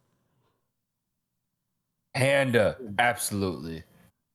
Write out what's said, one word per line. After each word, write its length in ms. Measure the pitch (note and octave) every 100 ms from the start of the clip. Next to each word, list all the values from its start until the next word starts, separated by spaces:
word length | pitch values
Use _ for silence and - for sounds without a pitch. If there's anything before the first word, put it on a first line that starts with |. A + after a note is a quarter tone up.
| _ _ _ _ _ _ _ _ _ _ _ _ _ _ _ _ _ _ _ _ _ B2+
Panda, 640 | C3 C#3+ C3 A#2 F#2 - A2 G2+
absolutely. 840 | A#2+ A2+ - G2+ F#2+ C2+ D#2+ D#2+ - _ _ _ _